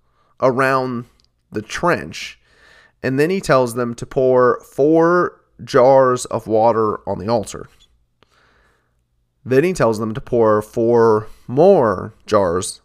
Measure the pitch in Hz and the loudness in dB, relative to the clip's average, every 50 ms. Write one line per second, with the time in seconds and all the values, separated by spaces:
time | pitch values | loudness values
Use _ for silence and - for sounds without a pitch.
0 | _ _ _ _ _ _ _ - 120 131 120 127 135 131 135 131 127 127 123 117 | _ _ _ _ _ _ _ -2 0 0 0 2 0 0 0 -2 -2 -4 -6 -8
1 | 123 _ _ _ _ _ _ _ _ _ - 107 104 - - - - 175 156 104 | -10 _ _ _ _ _ _ _ _ _ -12 -10 -10 -10 -8 -4 -2 -2 -2 -2
2 | 69 80 - - - - - _ _ _ _ _ _ _ _ _ _ _ _ - | -4 -12 -14 -14 -16 -16 -18 _ _ _ _ _ _ _ _ _ _ _ _ -8
3 | - 127 131 139 147 170 190 196 - - 147 131 127 120 113 123 123 120 117 - | -6 -4 0 0 0 0 -2 -4 -2 0 0 0 0 0 -2 -6 -6 -6 -8 -10
4 | 120 - - 139 131 127 127 127 123 123 - - - - - - 139 156 160 165 | -12 -8 -4 0 0 2 2 4 4 2 0 -2 -6 -12 -4 -2 0 2 2 2
5 | 165 170 175 180 170 - - _ _ _ _ - 117 - - 131 120 135 135 135 | 2 2 2 0 -2 -4 -6 _ _ _ _ -20 -10 0 2 4 4 6 6 4
6 | 135 127 123 123 - - - 113 - 98 110 110 110 117 107 113 110 107 92 - | 4 2 0 -2 -4 -8 -8 -8 -4 -2 0 2 2 2 2 2 0 -2 -4 -6
7 | - 92 101 98 90 107 120 110 98 - - - - - _ _ _ _ _ _ | -8 -10 -8 -8 -4 -4 -4 -4 -4 -8 -14 -16 -18 -18 _ _ _ _ _ _
8 | _ _ _ _ _ _ _ _ _ _ _ _ _ _ _ _ _ _ _ _ | _ _ _ _ _ _ _ _ _ _ _ _ _ _ _ _ _ _ _ _
9 | _ _ _ _ _ _ _ _ - 110 127 135 160 185 185 - 135 113 110 107 | _ _ _ _ _ _ _ _ -6 0 2 2 2 0 0 0 0 0 0 -2
10 | 113 110 110 - - - 127 117 110 110 107 107 104 - - 120 113 117 120 117 | -6 -6 -8 -10 -8 -4 0 2 2 2 2 0 -2 -4 -4 -2 0 2 4 4
11 | 113 117 107 107 107 - - _ - - 120 139 170 196 196 165 120 107 95 90 | 4 4 2 2 -2 -6 -20 _ -14 -6 0 2 4 4 6 4 4 0 0 -4
12 | 101 104 - _ _ - 104 104 98 87 85 92 92 - - _ | -6 -12 -14 _ _ -2 0 2 2 2 0 -2 -4 -6 -12 _